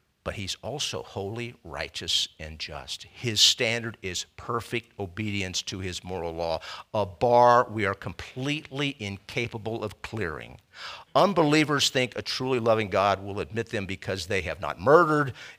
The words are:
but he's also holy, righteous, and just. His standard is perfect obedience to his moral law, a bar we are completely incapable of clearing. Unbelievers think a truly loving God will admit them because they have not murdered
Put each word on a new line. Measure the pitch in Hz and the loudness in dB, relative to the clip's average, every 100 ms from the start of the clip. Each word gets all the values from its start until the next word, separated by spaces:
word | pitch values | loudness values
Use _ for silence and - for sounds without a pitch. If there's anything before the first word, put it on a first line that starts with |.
| _ _ | _ _
but | - 92 | -10 -8
he's | 95 - | -8 -8
also | 107 143 - - | -8 -6 -6 -6
holy, | - - 98 113 117 - | -8 -8 -8 -6 -10 -12
righteous, | 85 71 76 - - - - _ | -14 -10 -10 -8 -2 -2 -2 _
and | 80 78 | -14 -10
just. | - 73 67 - | -10 -10 -10 -14
His | - - 120 107 | -14 -6 -4 4
standard | - - 117 117 110 - | 4 6 0 0 -4 -8
is | 95 90 - - | -8 -6 -8 -14
perfect | - 120 104 120 - - | -6 -6 -4 -6 -6 -10
obedience | 101 87 107 101 95 90 | -10 -6 -4 -4 -4 -6
to | - 98 | -6 -6
his | 95 87 | -6 -8
moral | 92 92 85 | -8 -6 -6
law, | 82 85 80 - - - | -4 -2 -2 -4 -14 -6
a | 110 98 | -2 -2
bar | 90 123 120 123 120 123 | 0 6 8 10 8 6
we | 107 98 | 0 -2
are | 98 | -2
completely | - 87 - - 131 151 151 135 143 135 | -8 -10 -12 -8 -4 -4 -6 -4 -4 -4
incapable | 101 98 - - 117 117 104 110 | -8 -10 -8 -6 -4 -6 -6 -6
of | 104 - | -6 -8
clearing. | - 107 90 71 58 64 _ - - - - - | -10 -6 -6 -6 -12 -18 _ -16 -16 -16 0 4
Unbelievers | 180 175 151 151 147 143 - | 4 6 6 6 4 2 2
think | 135 123 - | 2 -2 -4
a | |
truly | - - 127 127 | -6 -4 0 2
loving | 113 110 104 | 4 4 4
God | 98 101 95 | 4 4 2
will | 98 98 | -2 -6
admit | 90 110 113 | -6 -6 -4
them | 110 95 | -6 -6
because | 95 - 98 85 | -8 -6 -6 -2
they | 101 | -2
have | 85 80 | -2 -6
not | 76 73 | -6 -2
murdered | 101 160 165 151 139 - - | 6 8 8 4 0 -4 -16